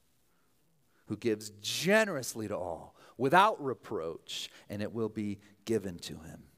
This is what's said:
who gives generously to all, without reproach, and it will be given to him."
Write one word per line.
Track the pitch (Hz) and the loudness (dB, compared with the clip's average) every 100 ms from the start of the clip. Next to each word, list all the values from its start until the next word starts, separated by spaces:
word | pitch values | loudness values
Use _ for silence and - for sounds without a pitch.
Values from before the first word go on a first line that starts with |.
| _ _ _ _ _ _ _ _ _ _ - | _ _ _ _ _ _ _ _ _ _ -10
who | 104 | -4
gives | 113 107 - - | 0 0 -2 -10
generously | - - 151 214 220 151 120 117 104 | -6 -2 4 4 4 0 -6 -6 -4
to | 95 | -2
all, | 90 85 101 - - - | -4 -6 -10 -20 -20 -2
without | 135 175 208 214 | 6 8 8 4
reproach, | 139 113 - 104 82 80 - - - - - | -2 -4 -4 -4 -4 -6 -8 -10 -10 -12 -10
and | 101 | -6
it | 101 | -4
will | 107 110 | -2 -2
be | 110 104 98 - - | -2 -4 -4 -10 -12
given | - 113 95 85 | 0 0 0 -6
to | - 76 | -10 -12
him." | 80 - - | -12 -16 -20